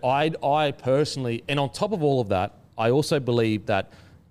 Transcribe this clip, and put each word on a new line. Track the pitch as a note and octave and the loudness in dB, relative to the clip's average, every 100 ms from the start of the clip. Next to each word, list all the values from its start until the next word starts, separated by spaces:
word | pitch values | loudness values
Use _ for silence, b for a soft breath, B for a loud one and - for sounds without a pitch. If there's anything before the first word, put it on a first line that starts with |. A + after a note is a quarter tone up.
I, | B2+ C#3 D#3 D#3+ | -2 0 -2 -2
I | C#3 D3+ D3 | 0 0 0
personally, | C#3 C3 C3+ D3+ C#3 B2 A#2 - | -2 0 0 0 -4 -4 -4 -4
and | C#3+ | -2
on | C#3 | -2
top | - G3+ | -2 -4
of | G3+ | 0
all | D3 C3 | 0 0
of | G#2 | 0
that, | F#2+ G2+ - - - | 0 -2 -6 -14 -2
I | A2+ | 2
also | C3+ - D3+ | 2 2 0
believe | B2 A#2+ A2+ G#2+ - | 0 2 2 0 0
that | G2 - B B B B | -2 -2 B B B B